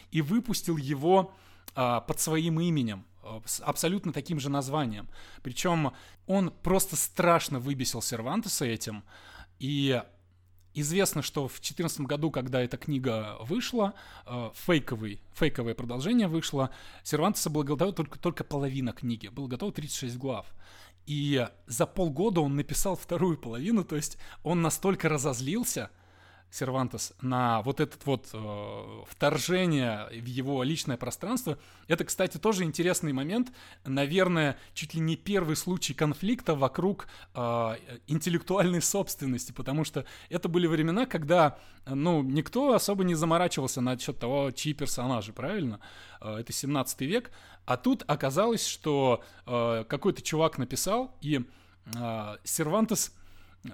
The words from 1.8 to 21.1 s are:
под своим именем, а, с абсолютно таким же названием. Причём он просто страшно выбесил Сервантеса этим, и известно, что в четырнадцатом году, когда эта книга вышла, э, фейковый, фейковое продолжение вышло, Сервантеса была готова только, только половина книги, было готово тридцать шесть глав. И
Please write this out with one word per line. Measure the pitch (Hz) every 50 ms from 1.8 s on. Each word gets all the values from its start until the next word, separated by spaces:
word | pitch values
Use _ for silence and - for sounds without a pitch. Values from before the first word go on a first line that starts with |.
| 127 123 120 117
под | - - 147 -
своим | - 165 160 160 160 170 160 160
именем, | 170 175 165 147 123 110 104 95 - - - - -
а, | 113 113 110 -
с | - - -
абсолютно | - 151 143 - - 165 185 202 - 170 139
таким | 147 135 - 175 147
же | 127 139
названием. | 139 143 135 131 135 156 147 117 107 104 - - - - - - - - -
Причём | - 127 - - 180 170 165 151 131 - - - - - - -
он | - 190 202 185 165
просто | - - - 165 185 196 190 - -
страшно | 143 - - - - 175 175 170 160 - - 143 127
выбесил | 117 139 143 131 131 113 - 117
Сервантеса | 107 - 127 113 113 127 156 220 233 190 - - 156
этим, | 120 113 107 - 113 107 104 98 - - - - - - - - - - -
и | - 131 147 143 139 135 131 117 107 - - _ _ _ _ _ _ _ - - - - -
известно, | 151 147 143 165 196 196 - - 156
что | 139 - - 151 139
в | 123 - -
четырнадцатом | - - - - 175 165 - - 143
году, | 127 147 147 151 160
когда | - 143 123 127 127 127 123
эта | 120 - 123
книга | - - 147 131 127 131 113 110 107 107 104 -
вышла, | 113 120 170 247 240 - - 240 202 196 - - - - - - -
э, | - 120 123 117 110 -
фейковый, | - - - 175 151 - - 123 107 110 107 101 - - - -
фейковое | - 170 151 - - 120 117 110
продолжение | - 120 117 117 123 135 185 240 247 214
вышло, | 175 156 165 156 - - 139 131 127 - - - - - - -
Сервантеса | - - 147 156 196 220 - - 175
была | 147 151 147
готова | 139 151 139 165 196 190
только, | - 156 147 - -
только | - 175 156 - 156
половина | - 147 143 139 139 131 135 127 120 101
книги, | - - 120 117 107 - 101
было | 117 139 139
готово | 123 123 120 - 202 -
тридцать | - 151 143 - -
шесть | - 123 120
глав. | 127 131 135 123 101 92 - - - - - - - - - - - -
И | -